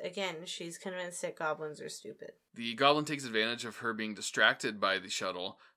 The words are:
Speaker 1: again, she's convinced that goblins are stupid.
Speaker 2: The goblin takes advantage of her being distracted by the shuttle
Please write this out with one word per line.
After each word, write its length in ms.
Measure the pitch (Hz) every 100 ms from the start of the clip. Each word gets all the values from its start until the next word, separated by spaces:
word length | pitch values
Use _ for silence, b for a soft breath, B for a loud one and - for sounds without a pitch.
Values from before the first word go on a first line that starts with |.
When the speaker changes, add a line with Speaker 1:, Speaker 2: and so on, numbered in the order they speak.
Speaker 1:
again, 420 | 180 180 190 160 180
she's 320 | - 170 170
convinced 440 | 196 185 175 175
that 160 | 175 -
goblins 420 | 160 156 156 147
are 80 | -
stupid. 440 | - - - - - _
Speaker 2:
The 200 | - 117
goblin 320 | 117 139 151 151
takes 180 | 147
advantage 400 | 131 110 110 120
of 140 | 117 -
her 160 | 120
being 200 | 110 110
distracted 640 | 98 - - 110 131 131 107
by 180 | 98 95
the 100 | 98
shuttle 480 | - 95 90 92 - B